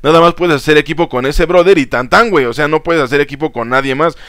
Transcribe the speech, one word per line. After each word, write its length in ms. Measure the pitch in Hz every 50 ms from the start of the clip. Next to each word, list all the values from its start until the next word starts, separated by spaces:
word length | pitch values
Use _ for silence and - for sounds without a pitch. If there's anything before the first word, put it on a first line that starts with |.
nada 180 | - 143 165 165
más 140 | 170 175 170
puedes 220 | - 180 175 151
hacer 220 | 131 - 156 151 151 143 -
equipo 220 | 165 160 170 -
con 160 | - 123 127
ese 180 | 139 147 - 170
brother 320 | 156 175 180 170 190 196
y 80 | 156 131
tan 240 | 107 131 120 131 123
tan, 220 | - 208 233 226
güey, 160 | 185 147 127
o 80 | 117 110
sea, 120 | 147 147
no 160 | 147 156 156
puedes 200 | - 170 165 160
hacer 180 | 139 117 143 143
equipo 320 | 143 - 143 139 160 -
con 160 | - 120 113 117
nadie 260 | 127 135 135 135 131
más. 220 | 143 160 165 - - -